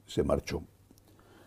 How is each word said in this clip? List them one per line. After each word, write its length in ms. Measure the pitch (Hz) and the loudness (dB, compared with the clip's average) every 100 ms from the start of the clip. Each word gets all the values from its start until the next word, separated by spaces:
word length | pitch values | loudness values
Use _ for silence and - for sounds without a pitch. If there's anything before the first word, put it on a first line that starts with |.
| - | -6
se 160 | - | -2
marchó. 400 | 71 71 - - 87 - - - - - - - | 2 2 0 -8 -8 -20 -20 -20 -20 -20 -20 -20